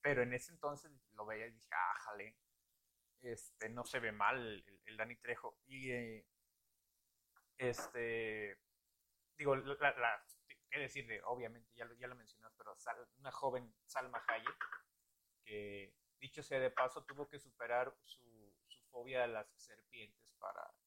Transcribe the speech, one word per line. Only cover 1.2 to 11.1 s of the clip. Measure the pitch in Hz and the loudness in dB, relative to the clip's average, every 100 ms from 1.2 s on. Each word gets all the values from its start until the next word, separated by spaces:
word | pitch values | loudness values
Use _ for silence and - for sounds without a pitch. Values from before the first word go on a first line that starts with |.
| 107 | -4
veía | 107 117 | -4 -6
y | |
dije, | 113 - | -10 -4
"Ah, | - 90 - 110 | 2 4 2 -4
jale, | 104 107 - _ _ _ _ _ _ _ _ | -8 -8 -12 _ _ _ _ _ _ _ _
este, | 123 113 - - 110 | -6 -6 -8 -8 -6
no | 117 117 | -4 -2
se | 131 | 0
ve | 117 | 0
mal | 104 104 127 | 6 6 6
el, | 117 101 - | 0 -6 -10
el, | 95 - | -20 -14
el | 110 | -4
Dani | 110 120 | -4 -4
Trejo". | 120 - - - 131 | -4 -2 -4 -10 _
Y, | 135 131 | -8 -2
eh, | 123 117 110 - _ _ _ _ _ _ _ _ _ _ - _ - | -2 -2 -8 -14 _ _ _ _ _ _ _ _ _ _ -20 _ 0
este, | 127 120 - 123 117 113 113 107 104 95 _ _ _ _ _ _ _ - | 2 2 -2 0 2 2 0 0 -4 -6 _ _ _ _ _ _ _ 0
digo, | 143 135 | 4 4
la, | 135 139 | 2 4
la, | 143 127 | 4 6
la, | 120 104 - - _ - _ | 4 4 -4 -20 _ -20 _
qué | 139 | -2
decir | 131 139 | -2 -4
de, | 117 | -6